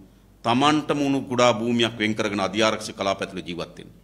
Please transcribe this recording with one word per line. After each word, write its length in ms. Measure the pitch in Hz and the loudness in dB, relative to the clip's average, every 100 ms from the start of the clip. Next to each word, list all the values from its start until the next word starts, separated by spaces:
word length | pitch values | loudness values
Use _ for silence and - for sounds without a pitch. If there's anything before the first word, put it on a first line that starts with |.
| - _ _ _ | -20 _ _ _
තමන්ටම 560 | 113 123 147 151 147 147 | 0 4 4 2 0 -2
උණු 180 | 139 139 | 0 -2
කුඩා 300 | 113 120 123 | -2 4 4
භූමියක් 420 | 110 117 120 117 113 | 4 0 0 0 0
වෙන් 180 | 107 | -2
කරගෙන 260 | 107 107 101 | 0 -2 -2
අධි 220 | 95 101 | -2 2
ආරක්ෂක 340 | 110 107 107 98 | 2 2 -6 -4
කලාප 240 | 98 95 | -2 -2
ඇතුළේ 260 | 95 92 87 | -6 -8 -10
ජීවත් 280 | 85 80 | -10 -10
වෙන්න. 160 | - - - | -12 -20 -20